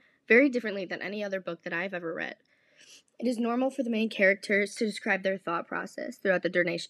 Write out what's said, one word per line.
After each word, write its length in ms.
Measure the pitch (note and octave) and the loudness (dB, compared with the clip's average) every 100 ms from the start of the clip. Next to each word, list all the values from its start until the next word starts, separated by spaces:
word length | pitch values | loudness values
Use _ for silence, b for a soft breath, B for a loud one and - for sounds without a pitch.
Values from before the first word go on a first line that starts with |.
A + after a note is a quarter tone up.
| b b - | b b 6
very 220 | A3+ C#4+ | 8 8
differently 360 | B3 A3+ G3 | 2 -4 -6
than 160 | F3 F3+ | -6 -6
any 220 | F3 G#3 | -6 -6
other 180 | G3+ F#3+ | -4 -6
book 220 | F#3 E3+ | -6 -8
that 100 | F3+ | -6
I've 220 | E3+ F#3 | -4 -4
ever 180 | F3+ E3+ | -6 -6
read. 220 | D#3+ - - _ b b b b b b - | -6 -8 -10 _ b b b b b b -6
It 80 | A#3 | -4
is 100 | A3+ | -2
normal 320 | A#3 A#3+ C4 | 0 0 -2
for 140 | C4 | -2
the 60 | A#3+ | -2
main 180 | A3 A3 | 0 0
characters 680 | - F#3+ G3 - G3+ G3+ | 4 4 4 2 0 0
to 120 | - A3 | -2 -2
describe 360 | G3 A3 G3 | -2 -2 0
their 160 | F#3+ F#3+ | 0 -4
thought 300 | - E3+ - | -4 -4 -4
process 480 | E3+ F#3+ - - B3 | -8 -8 -10 -12 -4
throughout 260 | G3 F3+ | 2 2
the 60 | F3 | 2
dura-, 300 | F3+ F3 E3+ - | 2 2 0 -8